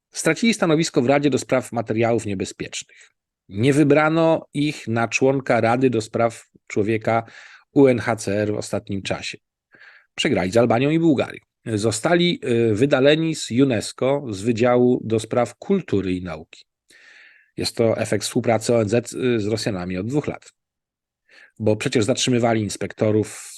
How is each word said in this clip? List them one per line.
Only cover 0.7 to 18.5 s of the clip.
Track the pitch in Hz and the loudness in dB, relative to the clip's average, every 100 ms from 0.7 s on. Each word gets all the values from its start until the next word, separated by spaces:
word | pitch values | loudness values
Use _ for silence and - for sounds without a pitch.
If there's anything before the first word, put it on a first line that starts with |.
| 156 165 - | 2 2 0
w | 123 | 2
Radzie | 143 143 | 2 2
do | 127 | 0
Spraw | - 127 120 | 0 -2 -2
Materiałów | 117 110 110 113 117 104 | -6 -4 0 2 0 -2
Niebezpiecznych. | 95 98 - 76 - - _ - _ _ _ _ | -6 -6 -8 -12 -12 -14 _ -20 _ _ _ _
Nie | 98 127 | -2 2
wybrano | 139 147 143 156 160 165 160 - | 4 4 4 4 2 2 0 -2
ich | 147 147 143 - | -4 -4 -4 -4
na | 113 117 | -2 -2
członka | - 131 135 127 120 | 0 2 0 0 2
Rady | 110 123 131 | 2 2 2
do | 117 | 0
Spraw | 107 117 117 - - _ - | -2 -2 -2 -2 -14 _ -6
Człowieka | - 104 110 113 113 113 - - - _ | -2 -2 -2 0 -2 -2 -12 -20 -20 _
U | - 139 | 4 4
N | 120 | 4
H | 113 110 | 0 -4
C | - | -2
R | 101 104 | -2 -2
w | 107 | -4
ostatnim | - 101 - 98 | -6 -8 -6 -8
czasie. | 92 82 - - _ _ _ _ - - _ | -6 -8 -8 -14 _ _ _ _ -20 -20 _
Przegrali | - 175 107 92 | -6 0 0 2
z | 110 | 2
Albanią | 120 113 143 | 4 2 2
i | 160 | 2
Bułgarią. | 165 123 92 98 - _ - | 2 2 0 -8 -20 _ -6
Zostali, | 107 110 110 160 175 175 - | -2 -2 -2 0 2 2 0
y, | 131 117 117 | -2 0 2
wydaleni | 104 143 143 139 156 160 | 2 2 4 4 4 0
z | 156 - | -4 -2
unesco, | 113 139 110 - - 127 143 143 | 2 2 2 -4 -4 -2 -2 -4
z | 95 | -4
Wydziału | 110 110 123 123 123 123 | -2 2 2 4 4 2
do | 113 110 | 0 -2
Spraw | - 120 120 | -2 -2 -2
Kultury | - - 202 - 101 92 | -4 -2 -2 0 -2 -2
i | 92 | -4
Nauki. | 90 78 - - _ _ _ - - - - _ _ - | -6 -10 -14 -20 _ _ _ -20 -20 -20 -20 _ _ -8
Jest | - - | -6 0
to | 113 113 | 0 0
efekt | 104 107 | -2 -2
współpracy | - 127 113 | -2 -2 0